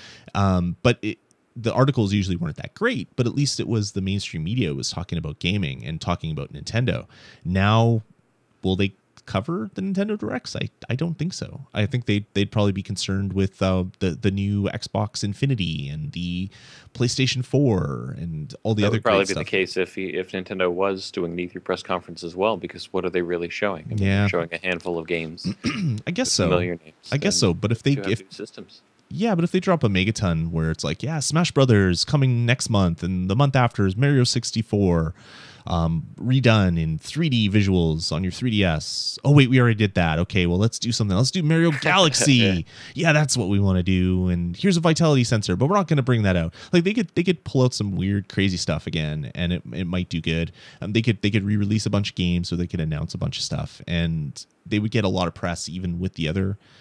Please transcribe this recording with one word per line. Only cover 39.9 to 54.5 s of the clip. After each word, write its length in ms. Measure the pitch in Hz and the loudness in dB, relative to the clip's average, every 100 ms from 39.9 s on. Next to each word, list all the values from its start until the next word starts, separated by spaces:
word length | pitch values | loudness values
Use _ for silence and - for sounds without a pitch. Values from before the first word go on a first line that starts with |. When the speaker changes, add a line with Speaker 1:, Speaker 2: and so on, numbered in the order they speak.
| 92 | 2
Speaker 1:
that. 220 | 85 78 | 2 2
Okay, 300 | 85 101 87 | 0 2 2
well, 100 | 90 | 2
let's 220 | 113 - | 0 0
do 120 | 117 | -4
something. 240 | 117 104 92 | -2 0 2
Let's 140 | 127 | 0
do 140 | 185 | 0
Mario 260 | 151 165 170 | 2 2 2
Speaker 2:
<laughs> 100 | 139 | 2
Speaker 1:
Galaxy. 520 | 160 185 165 - - | 2 4 4 4 4
Speaker 2:
Yeah. 260 | 127 104 90 - - - - | 6 4 0 -4 -14 -14 -2
Speaker 1:
Yeah, 180 | 160 | 2
that's 240 | 151 147 127 | 4 2 0
what 120 | 92 | 0
we 100 | 101 | 2
wanna 240 | 98 92 | 4 2
do. 460 | 87 92 90 92 92 | 2 2 2 2 2
And 280 | 87 87 87 | 0 -2 0
here's 200 | 202 170 | 2 4
a 40 | |
vitality 420 | 165 151 165 139 117 | 2 4 4 4 2
sensor, 300 | 113 - 90 | 0 0 0
but 120 | 139 | 2
we're 80 | 202 | 2
not 120 | 170 | 2
gonna 140 | 147 | 0
bring 220 | 123 120 | 2 2
that 120 | 101 90 | 2 2
out." 160 | 82 - - | 0 -6 0
Like, 120 | 175 | 2
they 100 | 175 220 | 2 0
could, 140 | 180 | -2
they 100 | - | 0
could 200 | 175 170 | 0 -2
pull 200 | - 135 | -2 2
out 120 | 127 - | 2 0
some 200 | 104 92 | -2 -2
weird, 340 | 95 101 - | 0 -2 -2
crazy 280 | - 98 87 | 0 0 0
stuff 300 | - 78 - | -2 -4 -4
again, 440 | 82 76 76 69 - | -4 -4 -4 -8 -4
and 180 | 85 | -2
it, 80 | 90 - | -2 -4
it 120 | 78 87 | -8 -4
might 240 | 90 90 | -4 -4
do 120 | 82 | -4
good. 300 | 82 82 82 - - - | -2 -2 -2 -6 -20 -12
Um, 120 | 98 | -2
they 100 | 110 | 0
could, 180 | 117 98 | 0 0
they 80 | 104 | 0
could 140 | 104 | 0
re-release 420 | 101 104 104 110 107 | 0 0 0 0 0
a 60 | |
bunch 180 | 104 104 | -2 -2
of 60 | - | -2
games, 360 | 90 87 85 | 0 0 -2
or 40 | 87 | -4
they 120 | 87 | -4
could 140 | 85 | -4
announce 320 | 78 76 82 | -4 -4 -6
a 60 | 85 | -6
bunch 180 | 85 - | -6 -6
of 60 | |
stuff, 360 | - - - - - | -6 -6 -8 -12 -6
and 560 | 85 82 82 73 - - | -2 0 -2 -6 -10 -18